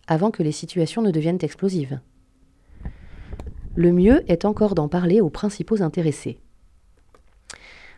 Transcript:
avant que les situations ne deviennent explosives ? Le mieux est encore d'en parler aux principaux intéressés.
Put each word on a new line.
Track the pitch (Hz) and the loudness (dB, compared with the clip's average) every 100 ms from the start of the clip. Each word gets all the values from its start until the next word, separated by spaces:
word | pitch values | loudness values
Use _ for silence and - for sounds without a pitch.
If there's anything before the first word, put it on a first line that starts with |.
| - | -2
avant | 160 208 | 0 0
que | 220 | 0
les | 156 | -2
situations | 151 165 180 160 - | -2 -6 -2 -2 0
ne | 214 | 0
deviennent | 156 156 180 | 2 0 0
explosives ? | 151 - 196 185 131 135 - _ _ _ _ _ _ - - - - - - - - - - | -4 -2 -2 -2 -4 -8 -12 _ _ _ _ _ _ -14 -14 -14 -18 -20 -16 -14 -14 -14 -8
Le | - 175 | 2 4
mieux | 175 190 277 - | 6 6 6 4
est | 170 | 0
encore | 208 208 214 | 0 0 0
d'en | 180 151 | 2 0
parler | 180 180 202 | 0 2 4
aux | 170 | 2
principaux | - 208 - 175 220 | 0 -4 -4 -4 -2
intéressés. | 165 165 160 135 - - - _ _ _ _ _ _ - _ _ - - - - - | 0 0 -2 -2 -8 -12 -18 _ _ _ _ _ _ -20 _ _ -20 -20 -20 -20 -20